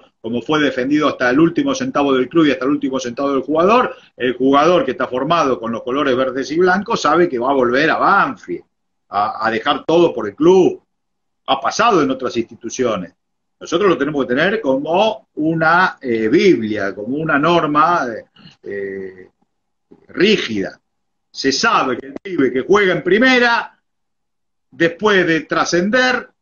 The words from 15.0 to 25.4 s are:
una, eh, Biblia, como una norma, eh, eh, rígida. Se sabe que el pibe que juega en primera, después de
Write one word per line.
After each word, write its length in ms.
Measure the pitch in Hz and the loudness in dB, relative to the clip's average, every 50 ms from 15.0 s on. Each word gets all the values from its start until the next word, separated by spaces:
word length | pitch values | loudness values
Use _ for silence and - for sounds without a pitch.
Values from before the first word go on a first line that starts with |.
| 220 220 214 - - _ _ | 2 0 -2 -4 -10 _ _
una, 640 | 151 151 160 165 160 160 160 170 180 185 180 - - | -4 -2 -2 -2 0 2 2 2 2 2 0 -2 -6
eh, 300 | 139 127 113 110 110 110 | -6 -4 -2 -2 0 2
Biblia, 640 | 131 190 208 185 151 117 110 107 107 104 98 98 92 | 2 4 4 4 4 2 0 -4 -4 -4 -4 -6 -6
como 240 | 104 104 117 135 | -8 -8 -6 -6
una 220 | 151 160 160 151 139 | -6 -2 -2 -2 0
norma, 680 | 151 170 175 165 156 147 147 147 156 170 175 165 139 | 2 2 2 2 0 0 2 2 2 2 2 0 -2
eh, 180 | 120 110 95 - _ _ _ 101 - - _ - | -4 -8 -10 -14 _ _ _ -20 -20 -20 _ -14
eh, 640 | 98 101 101 98 98 98 98 95 92 92 92 92 98 _ _ _ _ _ _ _ _ _ _ _ _ - _ _ - | -10 -8 -8 -8 -8 -8 -10 -12 -12 -16 -20 -20 -20 _ _ _ _ _ _ _ _ _ _ _ _ -20 _ _ -10
rígida. 680 | - 127 175 220 208 - - - 110 98 92 78 - - _ _ _ _ _ _ _ _ _ _ | -2 0 2 2 2 2 -2 -4 -6 -6 -6 -6 -10 -16 _ _ _ _ _ _ _ _ _ _
Se 200 | - - - 135 | -12 -6 -4 -4
sabe 460 | 135 - 220 233 208 175 143 131 123 | -2 0 0 2 2 2 0 -2 -4
que 80 | - 135 | -6 -8
el 80 | 135 135 - | -12 -16 -16
pibe 320 | - 196 180 151 135 117 127 | -12 -6 -2 0 0 0 0
que 80 | 131 | -2
juega 320 | 120 143 190 208 202 185 170 | 0 2 2 4 4 2 0
en 100 | 175 - | -2 0
primera, 760 | 180 190 220 262 262 254 247 247 240 233 214 - - _ _ _ _ _ _ _ _ _ _ _ _ _ _ _ _ _ _ _ _ | 0 2 2 4 4 4 4 2 2 0 -2 -4 -8 _ _ _ _ _ _ _ _ _ _ _ _ _ _ _ _ _ _ _ _
después 560 | 131 127 165 165 - - 208 214 202 185 175 | -4 0 0 0 0 0 0 2 2 2 2
de 160 | 165 165 156 | 2 0 -2